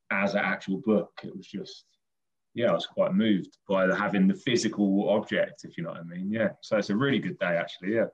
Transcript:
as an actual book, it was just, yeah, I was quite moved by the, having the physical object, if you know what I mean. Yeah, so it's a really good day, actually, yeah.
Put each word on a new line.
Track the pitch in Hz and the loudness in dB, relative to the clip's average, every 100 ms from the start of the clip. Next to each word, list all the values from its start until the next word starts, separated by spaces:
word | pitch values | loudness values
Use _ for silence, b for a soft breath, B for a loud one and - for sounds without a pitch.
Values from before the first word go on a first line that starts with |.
| - | -6
as | 101 98 | -2 0
an | 98 | 0
actual | 95 92 - 92 | -2 -4 -4 -2
book, | 110 104 - - | 2 2 2 -12
it | - - | -14 -14
was | - | -12
just, | 98 - - _ _ _ _ _ _ _ | -12 -12 -16 _ _ _ _ _ _ _
yeah, | - 101 | -2 0
I | |
was | 82 - | 0 -2
quite | - 95 | -2 2
moved | 95 113 98 - _ - | 4 4 2 0 _ -2
by | 95 92 | 2 2
the, | |
having | 90 104 98 95 | 2 0 4 4
the | |
physical | 92 127 117 110 - 101 98 104 | 2 0 0 0 0 2 2 2
object, | 107 - 92 - - | 0 2 -2 -2 -4
if | - - | -16 -10
you | |
know | - | -10
what | - | -10
I | |
mean. | 85 87 95 | -12 -8 -4
Yeah, | 110 98 - | 0 -2 -2
so | - 107 | -2 -2
it's | 101 | 0
a | 101 | 0
really | 139 110 | 2 0
good | 90 - | -2 -4
day, | 90 85 | -2 -2
actually, | - - 92 113 | -4 -8 -2 0
yeah. | 92 | -2